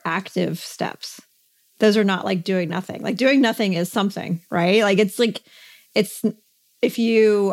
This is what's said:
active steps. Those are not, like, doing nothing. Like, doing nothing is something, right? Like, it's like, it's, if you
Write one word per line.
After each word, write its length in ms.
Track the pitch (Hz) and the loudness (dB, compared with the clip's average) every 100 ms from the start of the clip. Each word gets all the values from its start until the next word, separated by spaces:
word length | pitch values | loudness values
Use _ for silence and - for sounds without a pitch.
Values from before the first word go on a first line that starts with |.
active 540 | 170 170 190 185 170 165 | -6 -6 -4 -4 -4 -4
steps. 640 | - - - - - - - _ _ _ _ - | -10 -8 -8 -8 -16 -18 -20 _ _ _ _ 0
Those 180 | 214 214 | 2 4
are 80 | |
not, 200 | 196 185 208 | 2 0 -2
like, 180 | 185 | -4
doing 240 | 170 185 170 | -2 -2 -2
nothing. 340 | 175 185 - | -6 -8 -8
Like, 140 | - 220 | -6 0
doing 240 | 262 277 | 2 4
nothing 320 | 233 226 208 | 2 2 -2
is 180 | 170 180 | 0 -2
something, 520 | 226 196 - - 170 - | -2 -2 -4 -6 -8 -4
right? 320 | 175 170 208 | -2 2 4
Like, 160 | 208 190 | 4 2
it's 200 | 208 - | 2 0
like, 220 | 233 - _ - - - _ | -2 -2 _ -20 -20 -20 _
it's, 280 | - 202 - 220 - _ _ _ _ | -2 -2 -2 -6 -6 _ _ _ _
if 160 | - - | -2 0
you 520 | 226 226 214 208 196 | 2 4 4 4 2